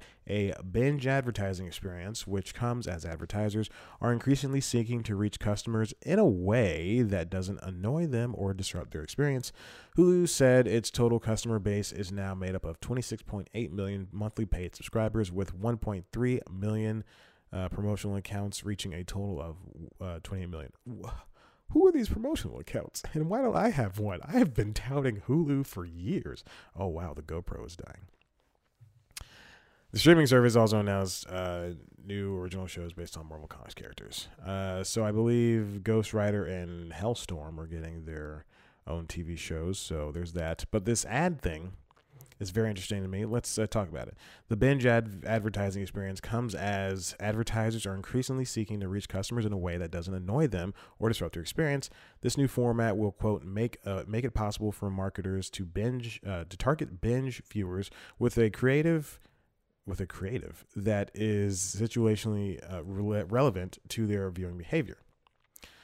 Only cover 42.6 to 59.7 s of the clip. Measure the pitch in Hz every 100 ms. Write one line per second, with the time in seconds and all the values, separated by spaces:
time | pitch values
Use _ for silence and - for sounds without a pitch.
42.6 | 110 98 95 101 95 95 107 117 - -
43.6 | 107 113 90 78 57 - - - - 107
44.6 | 127 139 123 117 113 95 - 113 107 104
45.6 | 101 98 95 104 98 95 - 113 120 95
46.6 | 101 98 98 95 92 - 104 107 113 110
47.6 | 110 113 98 95 98 127 127 131 127 -
48.6 | 107 104 95 98 - 95 95 120 107 98
49.6 | 87 87 85 87 85 92 90 123 160 92
50.6 | 90 - - - 113 113 85 85 82 -
51.6 | 160 139 - - - - 127 - 135 -
52.6 | 120 117 113 101 107 - 107 101 76 101
53.6 | 117 - - 95 73 110 120 107 104 -
54.6 | 107 101 104 95 95 - 92 95 92 -
55.6 | 90 90 113 127 117 110 98 92 82 92
56.6 | 127 156 151 92 110 123 131 120 - 107
57.6 | 92 92 101 - - - 120 120 113 -
58.6 | 127 143 160 165 143 - - _ _ _
59.6 | _